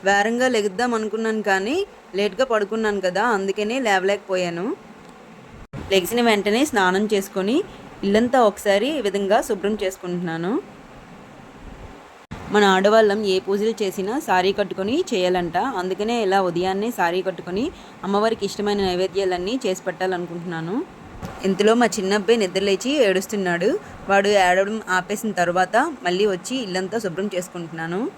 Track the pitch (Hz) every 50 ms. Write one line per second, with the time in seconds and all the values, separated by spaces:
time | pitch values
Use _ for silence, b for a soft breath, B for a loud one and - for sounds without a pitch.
0 | - 190 202 202 208 226 233 240 254 254 247 220 202 208 185 185 247 247 233 220
1 | 214 214 202 220 226 226 220 220 202 208 190 190 190 220 294 370 403 - - -
2 | - - - 190 202 214 196 202 262 262 233 214 202 196 220 226 220 214 208 196
3 | 190 180 180 190 220 247 226 196 196 196 196 208 208 208 240 269 254 214 196 185
4 | 180 196 202 196 - - 190 185 180 175 170 170 180 247 381 - - - - -
5 | - - - - - - - - - - - - - - - - - - 196 190
6 | 175 180 226 240 240 233 214 202 185 214 208 240 294 302 262 214 190 180 180 196
7 | 214 208 214 196 196 - - 196 185 202 247 339 415 B B B B - - -
8 | - 196 202 220 240 247 269 262 233 208 202 - - 208 196 202 220 277 320 285
9 | 214 202 190 202 202 190 208 247 277 - 220 185 175 208 220 208 202 185 185 -
10 | - 180 175 175 180 170 160 165 170 185 247 359 - - - - - - - -
11 | - - - - - - - - - - - - - - - - - - - -
12 | - - - - - _ - - - - 196 208 202 196 190 185 196 208 214 226
13 | 220 208 196 220 214 196 185 190 - 190 196 202 208 226 220 - 214 190 180 -
14 | 185 202 233 294 - - 190 185 180 196 196 214 196 196 190 - 190 208 254 330
15 | 370 - 247 185 180 180 180 180 175 170 156 180 214 269 247 185 175 185 190 190
16 | 208 220 240 240 214 185 190 196 190 180 165 175 180 190 190 196 208 240 240 -
17 | 180 170 175 185 180 190 180 - - 180 175 202 254 349 B B B B B B
18 | - 190 202 202 214 226 226 214 202 196 - - 202 208 208 202 196 185 180 180
19 | 190 190 175 196 196 185 185 180 180 196 240 269 - 202 185 185 - 190 170 160
20 | 185 185 180 170 175 170 170 175 165 185 170 165 160 165 196 262 370 - - -
21 | - - - - - - - - - 196 190 185 208 214 226 240 240 220 - 220
22 | 185 190 202 208 190 196 233 233 202 180 175 190 196 202 196 185 - 254 294 302
23 | 240 196 185 190 196 - 220 202 190 180 170 170 175 226 339 427 B B B B
24 | - - 196 196 196 202 208 196 185 180 180 190 196 202 220 220 208 - 185 185
25 | 180 - 208 208 - 214 190 180 175 170 175 185 185 185 214 233 277 339 285 -
26 | - 175 175 185 208 208 190 180 - - 247 269 240 190 175 185 190 180 208 233
27 | 214 185 160 165 196 208 190 180 175 - - 175 170 156 165 160 165 165 175 190
28 | 247 370 -